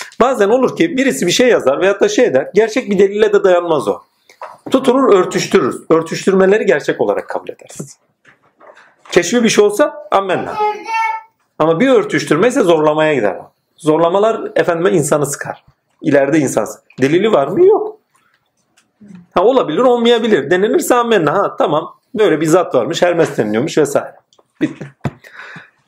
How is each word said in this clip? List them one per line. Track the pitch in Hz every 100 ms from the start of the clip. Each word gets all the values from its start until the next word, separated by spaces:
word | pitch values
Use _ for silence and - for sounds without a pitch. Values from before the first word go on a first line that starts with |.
| - -
bazen | 240 247 202
olur | 247 233 -
ki | 165 254
birisi | 262 - 180
bir |
şey | 160 247
yazar | 175 123 147
veyahut | 185 202
da | 202
şey | - 226
der. | 131 147
Gerçek | 190 220 254 202
bir | 196
delile | 196 202 220
de | 202
dayanmaz | 190 175 175 156 104
o. | 90 _ _ _ - - - -
Tutunur, | - 175 262 254
örtüştürür. | 196 185 180 - 202 127 - -
Örtüştürmeleri | 165 160 175 - 190 190 214 196
gerçek | 151 - 160
olarak | 110 95 -
kabul | 90 -
edersiniz. | - - - 143 - _ _ _ _ _ _ - - _ _ -
Keşfi | 180 175 240
bir | 220
şey | - 208
olsa | 208 302 - -
ammenna. | - 196 156 - 427 427 427 427 453 440 440 - _ _ -
Ama | 160 165
bir | 262
örtüştürme | 240 - 156 - 151 233
ise | 254
zorlamaya | 185 165 151 151 156
gider. | 143 104 87 - _ _ _
Zorlamalar | 147 151 170 190 220 214 381 -
efendime | - 170 185
insanı | 190 143 151 143
sıkar. | - 160 - _ _ _ _
İleride | - 143 139 160
insan | 131 123 104
sıkar. | - _ -
Delili | 131 170 214
var | 175 139
mı? | 226 370
Yok. | 415 - - _ _ _ _ _ _ _ _ _ _ 202 - -
Ha, | 180
olabilir, | 202 262 165 160
olmayabilir. | 254 240 233 233 233 185 139
Denilirse | 180 214 311 - 247
ammenna. | 233 214 147
Ha, | 180 170 -
tamam. | 233 151 170 _ _ 214
Böyle | 202 156
bir | 160
zat | 180 170 135
varmış, | 117 165
Hermes | 180 170 156 -
deniliyormuş | 107 107 156 -
vesaire. | 143 123 104 - _ _ _ -
Bitti. | - - 139 _ - - - - - - - _